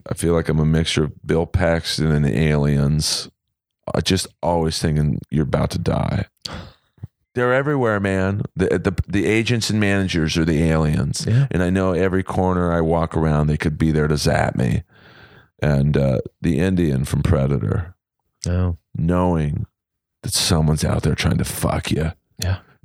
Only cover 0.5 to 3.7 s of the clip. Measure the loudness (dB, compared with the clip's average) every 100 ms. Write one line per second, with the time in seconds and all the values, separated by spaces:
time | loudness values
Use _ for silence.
0.5 | 0 2 2 0 0 -2 -4 -2 -2 0
1.5 | 0 2 0 -2 -2 0 2 2 2 2
2.5 | 2 2 2 2 0 -2 -4 -8 _ _
3.5 | _ _